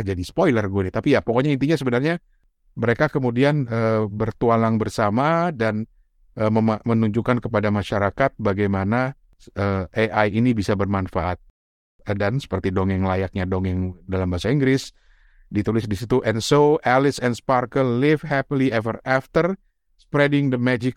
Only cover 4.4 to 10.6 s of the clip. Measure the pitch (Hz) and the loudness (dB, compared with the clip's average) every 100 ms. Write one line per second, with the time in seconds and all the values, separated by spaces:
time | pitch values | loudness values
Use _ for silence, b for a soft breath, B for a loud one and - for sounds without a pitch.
4.4 | 120 117 113 110 101 - 107 110 147 165 | 2 4 4 2 0 0 0 2 2 2
5.4 | 175 131 110 107 113 _ _ _ _ - | 0 -2 -2 -2 -6 _ _ _ _ -4
6.4 | 110 110 110 107 120 117 110 110 110 123 | 0 2 2 0 0 2 2 0 0 0
7.4 | 110 110 104 104 98 107 101 - 135 - | 0 0 0 0 -2 -2 -2 0 -2 -2
8.4 | 107 98 104 98 95 117 131 135 _ _ | -2 0 0 0 0 -2 -2 -6 _ _
9.4 | - - 101 98 90 - 110 107 107 107 | -14 -4 -2 -2 -4 -2 0 2 0 2
10.4 | 123 113 | 2 2